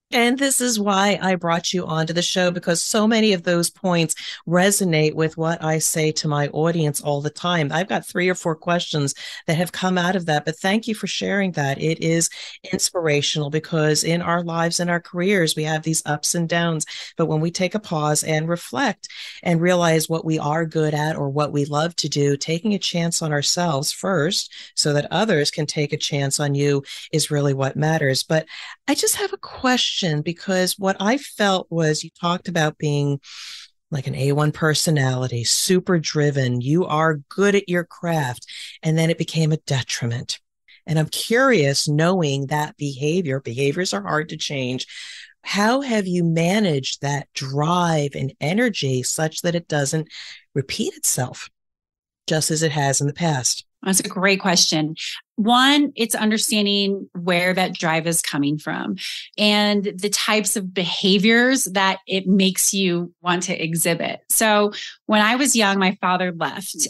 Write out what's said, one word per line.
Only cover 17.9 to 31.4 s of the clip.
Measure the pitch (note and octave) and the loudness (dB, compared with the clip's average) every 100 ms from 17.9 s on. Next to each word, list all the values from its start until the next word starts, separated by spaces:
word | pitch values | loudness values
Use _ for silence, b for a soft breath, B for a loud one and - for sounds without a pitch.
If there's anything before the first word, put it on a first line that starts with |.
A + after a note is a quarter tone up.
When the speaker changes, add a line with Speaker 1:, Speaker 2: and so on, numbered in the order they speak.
| D#3+ D3+ D3+ | -2 0 0
Speaker 1:
and | - D#3 D#3+ | 0 0 0
reflect | E3+ - - C4 - - B B B | -4 -4 -2 -2 -4 -10 B B B
and | - E3 | 0 2
realize | F3 F3+ E3+ D#3+ D#3 | 4 4 4 2 2
what | D#3+ | -2
we | D#3+ D#3 | -2 -2
are | D3 D#3 E3 | 0 -2 -2
good | D#3+ D#3 | 0 0
at | D3 D3+ | 0 0
or | D#3+ C#3+ | -2 -2
what | C#3 D3 | 0 0
we | C#3+ D3 | 0 0
love | D3 E3 - | 0 0 -2
to | D3+ | -2
do, | D3 C#3+ C#3+ | 2 2 2
taking | - E3 A3 | -2 -2 0
a | G3+ | -2
chance | - F3 E3+ E3 | -2 -2 0 -2
on | D#3+ | -2
ourselves | D3 C#3 - F3 C#3+ D3+ | 0 0 0 0 0 -2
first | - F3+ F#3 D3 G3+ - B B | -4 -2 0 0 0 -6 B B
so | B D3+ | B 0
that | D3 - | 2 0
others | E3 A3 E3 D3 | 0 2 2 2
can | - D3 | -2 -4
take | - C#3+ | -2 -2
a | D3 | -2
chance | - C#3+ C#3 - | -2 -2 0 0
on | D3 C#3 | 0 2
you | C#3+ C#3+ C#3+ B B | 2 0 -2 B B
is | D#3 - | -2 0
really | D3 C#3+ | 0 0
what | C3+ C3+ - | 0 -2 0
matters. | D3+ D#3+ C#3+ C3 | 0 2 2 0
But | - D#3+ - B B B - | 0 0 -2 B B B -2
I | D4 | 0
just | G#4+ | 0
have | - G4+ | 0 -4
a | - | -6
question, | - - B3+ B3 - - F3+ D3+ | -12 -4 0 2 0 0 0 0
because | D#3 E3+ - F#3 F#3 - | -2 -4 0 2 2 0
what | F#3+ F#3+ | -2 0
I | G3 C#4 | 0 0
felt | - - | -2 -2